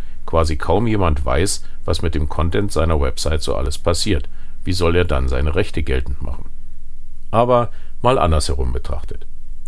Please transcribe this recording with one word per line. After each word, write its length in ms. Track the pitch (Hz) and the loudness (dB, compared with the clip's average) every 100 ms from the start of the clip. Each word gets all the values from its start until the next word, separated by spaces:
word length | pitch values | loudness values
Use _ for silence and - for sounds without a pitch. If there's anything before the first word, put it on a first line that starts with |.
| - - | -2 -2
Quasi 320 | - 82 78 78 | 0 0 0 0
kaum 300 | - 90 117 | 0 0 2
jemand 380 | 107 101 73 | 0 2 0
weiß, 380 | - 67 98 - - - | 0 0 0 0 -2 -2
was 180 | - 92 | -2 0
mit 120 | 85 | 0
dem 140 | 78 76 | 0 0
Content 440 | - 82 104 101 | 0 0 0 0
seiner 280 | - 85 78 | 0 2 2
Website 420 | 67 - - 78 | 0 0 0 0
so 120 | - | 0
alles 240 | - 69 - | -2 -2 -2
passiert. 500 | - 82 - 78 - - - - | 0 0 2 0 0 -2 -2 -2
Wie 80 | - | -2
soll 240 | 92 85 85 | 0 2 2
er 80 | |
dann 240 | 87 67 65 | 2 0 0
seine 260 | 65 73 | 0 0
Rechte 280 | 73 - - | 0 0 0
geltend 400 | 76 67 - - | 0 0 0 -2
machen? 240 | - - - - - - - - - - - | -2 -2 -2 -2 -2 -2 -2 -2 -2 -2 0
Aber 400 | 107 120 123 117 - - - | 2 4 2 2 -2 -2 0
mal 180 | 120 131 | 2 4
andersherum 540 | 85 78 - - 62 | 4 2 2 0 0
betrachtet. 540 | 58 - 71 - - - - - - | 0 -2 -2 -2 -2 -2 -2 -2 -2